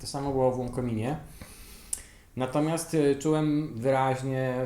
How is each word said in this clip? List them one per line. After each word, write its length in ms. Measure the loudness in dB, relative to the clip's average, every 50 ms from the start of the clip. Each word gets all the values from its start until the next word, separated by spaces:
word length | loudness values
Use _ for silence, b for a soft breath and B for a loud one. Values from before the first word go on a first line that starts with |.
To 60 | -10 -8
samo 240 | -6 -4 -4 -2
było 200 | 0 2 2 2
w 80 | 2 0
Łąkominie. 580 | -4 -4 -4 -2 -2 -2 -2 -2 -2 -2 -4 -6 B B B B B B B B B B B B B B B B B B B B B B -6
Natomiast, 580 | -4 -4 0 0 2 2 2 0 -2 -2 0 2
y, 220 | 4 4 4 4 4
czułem 540 | 2 2 2 2 2 2 2 0 0 -2 -4
wyraźnie, 800 | -2 0 2 4 4 4 2 2 0 0 -2 0 0 0 0 0 -2 -2